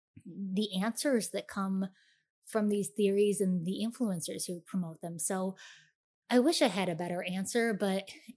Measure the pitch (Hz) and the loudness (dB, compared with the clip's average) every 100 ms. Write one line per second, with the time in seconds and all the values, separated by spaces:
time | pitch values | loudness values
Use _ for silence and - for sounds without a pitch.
0 | _ - - 170 196 190 214 185 214 226 | _ -20 -16 -10 -4 -2 -2 -2 -2 -2
1 | 294 247 180 196 - - 196 190 190 _ | 0 0 0 -6 -6 -4 -2 -2 -4 _
2 | _ _ _ _ - 220 214 202 190 - | _ _ _ _ -4 0 2 2 0 2
3 | 202 202 208 196 190 180 170 190 220 233 | 4 6 4 4 2 2 0 -2 -4 -2
4 | 226 175 - 165 - 175 - 196 170 165 | -2 -2 -4 -6 -6 -8 -4 -4 -4 -6
5 | 170 170 - 190 185 190 - - _ _ | -8 -4 -2 -2 -2 -6 -16 -20 _ _
6 | _ _ - 247 262 339 269 180 180 165 | _ _ 4 6 6 4 2 2 -2 -2
7 | 175 175 180 185 190 240 233 202 202 190 | -2 -4 -4 -4 -2 0 0 0 0 0
8 | 196 - - | -4 -16 -20